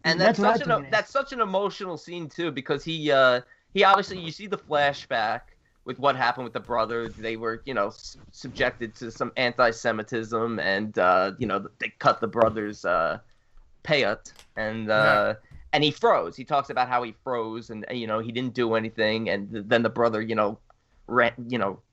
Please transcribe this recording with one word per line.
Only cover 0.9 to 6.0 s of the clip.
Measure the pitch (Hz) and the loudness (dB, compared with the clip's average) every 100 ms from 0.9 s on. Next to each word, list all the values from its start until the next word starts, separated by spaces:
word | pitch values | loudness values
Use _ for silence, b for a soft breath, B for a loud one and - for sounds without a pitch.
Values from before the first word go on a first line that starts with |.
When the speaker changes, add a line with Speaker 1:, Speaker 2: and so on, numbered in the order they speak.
Speaker 1:
that's | 214 - | -2 0
such | 294 - | -4 -4
an | 254 | -4
emotional | 208 190 202 - 190 156 | -2 0 -2 -4 -10 -10
scene | - 175 156 | -10 -12 -10
too, | - 170 | -6 -4
because | 139 135 143 | -4 -4 -4
he, | 160 165 147 | -4 -4 2
uh, | 139 131 123 - b b | 6 6 4 -2 b b
he | 196 | 2
obviously, | 196 196 202 190 | 4 4 2 -8
you | 165 | -10
see | 151 202 | -12 -8
the | 196 | -8
flashback | - 147 143 139 - 123 107 113 - _ _ _ | -2 2 2 0 -4 -2 -2 -4 -10 _ _ _
with | - | -12
what | 127 | 0